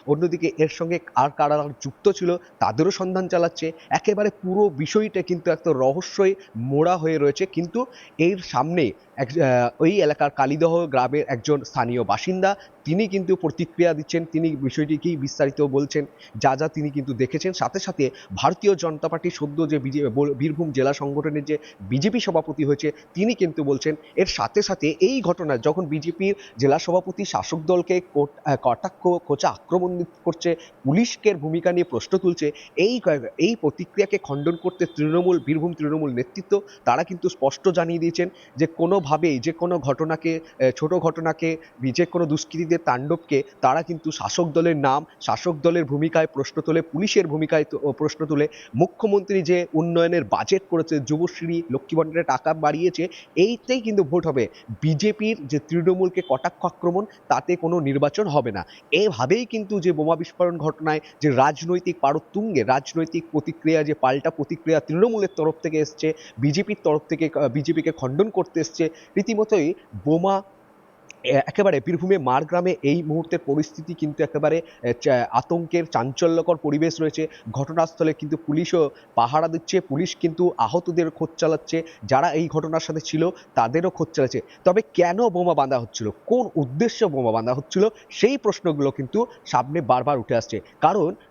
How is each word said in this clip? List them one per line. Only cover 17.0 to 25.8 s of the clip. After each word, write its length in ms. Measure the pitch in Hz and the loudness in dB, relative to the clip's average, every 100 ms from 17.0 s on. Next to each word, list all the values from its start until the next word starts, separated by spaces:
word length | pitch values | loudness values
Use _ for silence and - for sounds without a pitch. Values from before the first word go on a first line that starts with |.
| 135 | -4
দেখেছেন। 380 | 120 127 156 185 | -2 -2 -2 -4
সাথে 260 | 185 117 190 | -4 -4 -4
সাথে 320 | - 175 131 - - | -6 -2 -2 -4 -12
ভারতীয় 400 | 95 220 - 202 | -2 0 2 2
জনতা 340 | 185 170 151 160 | 2 0 -4 -4
পার্টি 220 | 160 175 | -4 -4
সদ্য 380 | - 147 147 156 | -4 -4 -2 0
যে 100 | 151 | 0
বিজে-, 320 | 131 143 139 | -2 -2 0
বল-, 240 | 120 147 | 0 0
বীরভূম 380 | 131 156 151 160 | 0 -2 -2 -2
জেলা 200 | 135 131 | 0 0
সংগঠনের 520 | 143 143 143 151 147 | 0 -4 -2 -2 -2
যে 140 | 143 147 - - | -2 -4 -6 -14
বিজেপি 400 | 98 131 196 226 | -4 0 0 0
সভাপতি 440 | 196 170 156 147 | 0 0 -2 -2
হয়েছে 280 | 143 139 151 - - | 0 0 -2 -6 -8
তিনি 200 | 170 220 | -2 0
কিন্তু 300 | 233 175 160 | 2 0 0
বলছেন। 300 | 139 135 156 156 - - | 0 0 -2 -4 -4 -2
এর 100 | 185 | 0
সাথে 360 | - 113 208 | 0 0 0
সাথে 320 | 202 185 151 156 | 0 0 -2 2
এই 200 | 190 269 | 2 2
ঘটনা 380 | 175 175 156 123 | -2 -2 -2 0
যখন 280 | 151 185 | 0 -2